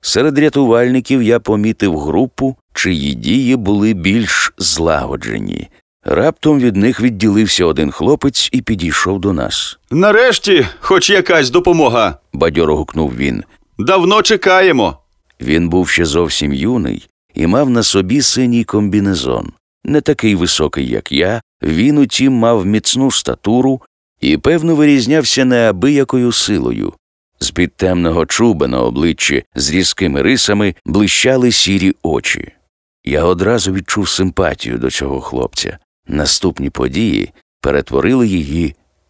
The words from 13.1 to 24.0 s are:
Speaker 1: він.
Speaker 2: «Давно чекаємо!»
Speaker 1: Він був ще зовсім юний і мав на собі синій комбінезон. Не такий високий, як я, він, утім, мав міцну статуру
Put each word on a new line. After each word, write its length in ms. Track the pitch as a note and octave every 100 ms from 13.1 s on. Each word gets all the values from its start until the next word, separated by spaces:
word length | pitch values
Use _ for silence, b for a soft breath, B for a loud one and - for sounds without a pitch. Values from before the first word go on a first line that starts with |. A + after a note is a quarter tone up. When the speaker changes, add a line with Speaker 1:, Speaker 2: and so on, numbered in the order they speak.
| A#1+
Speaker 1:
він. 280 | C#2 A1 - b _ _
Speaker 2:
«Давно 420 | D#3+ F#3+ F3 G#3+
чекаємо!» 760 | - G#3 G3 F#3 F#3 C#3 G2 D2+ _ _ _ _
Speaker 1:
Він 280 | B1 D#2 E2+
був 200 | F2 F2+
ще 160 | - E2+
зовсім 480 | D#2 E2+ - D2+
юний 540 | C#2 F2 B2 F2+ G1+ - _ _
і 140 | - E2
мав 220 | A2 C#3+
на 140 | A#2+
собі 380 | G#2+ G2+ F#2+ C3
синій 420 | C3 - B2+ A#2+
комбінезон. 880 | A2+ G#2+ G#2 G#2 G2 F2+ C2 A#1 G1+ - _ _
Не 180 | - D3
такий 340 | - D3+ A#2 G2
високий, 520 | F2 - D2+ C#2+ B1+
як 240 | A1 -
я, 300 | C#2 F2+ A2+ - _
він, 340 | - D#2+ B2 D3
утім, 360 | B2+ - C3+
мав 320 | B2+ A2+ A2+ F#2
міцну 460 | G#2+ - B2 C3+
статуру 720 | - - A#2+ - A#2+ C3 B2+ - _